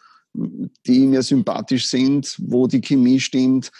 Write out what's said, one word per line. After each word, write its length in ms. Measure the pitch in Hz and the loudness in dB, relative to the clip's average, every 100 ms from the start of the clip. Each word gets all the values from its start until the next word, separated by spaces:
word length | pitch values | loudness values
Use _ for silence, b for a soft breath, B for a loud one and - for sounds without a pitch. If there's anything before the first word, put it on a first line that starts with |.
| b b b | b b b
die 720 | - 113 - - _ - 127 135 | -10 -10 -10 -12 _ 0 2 4
mir 140 | 131 | 2
sympathisch 680 | 123 139 113 110 - 127 - | 2 0 0 -4 -2 -4 -2
sind, 460 | 127 131 143 139 - | -2 0 0 -4 -8
wo 260 | 101 123 127 | -4 0 2
die 160 | 131 | 0
Chemie 380 | - 139 123 135 | 0 2 4 2
stimmt, 520 | - 131 131 131 127 B | 0 0 0 0 -4 B